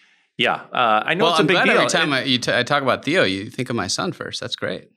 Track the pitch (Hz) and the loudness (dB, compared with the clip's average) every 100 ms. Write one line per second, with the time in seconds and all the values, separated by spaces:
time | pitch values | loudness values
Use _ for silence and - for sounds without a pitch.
0 | _ _ _ - 117 78 - - 117 107 | _ _ _ -2 -2 -2 -4 0 2 2
1 | 123 165 170 160 156 185 240 220 127 175 | 0 0 2 2 2 4 4 2 2 2
2 | 156 131 131 123 147 117 123 147 131 95 | 0 0 0 0 0 -2 0 0 2 0
3 | 139 180 107 95 113 - 120 117 92 - | 0 2 2 0 -6 -8 -6 -4 -4 -4
4 | 92 - - - - - - 92 - | -4 -6 -10 -10 -10 -8 -6 -8 -12